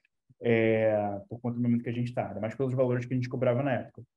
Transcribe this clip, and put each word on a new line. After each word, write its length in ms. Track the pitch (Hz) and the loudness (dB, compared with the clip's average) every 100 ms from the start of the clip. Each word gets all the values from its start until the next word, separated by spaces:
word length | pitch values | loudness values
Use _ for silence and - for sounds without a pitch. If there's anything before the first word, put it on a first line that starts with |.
| _ _ _ _ | _ _ _ _
É, 540 | 120 113 110 110 110 107 104 101 - | 2 4 4 4 4 2 0 -4 -10
por 120 | 117 | -8
conta 160 | 123 120 | -6 -2
do 60 | |
momento 200 | 120 117 | 2 0
que 80 | 120 | 0
a 20 | |
gente 220 | 117 120 | -4 -4
tá, 140 | 120 101 | -4 -6
ainda 120 | 101 | -6
mais 140 | 110 | -6
pelos 180 | 117 135 | -2 -2
valores 320 | 127 127 120 | 0 0 0
que 80 | 120 | -2
a 40 | 127 | -4
gente 120 | 120 | -2
cobrava 360 | 123 123 123 | 0 0 2
na 80 | 139 | 0
época. 300 | 127 - - - | -2 -4 -16 -20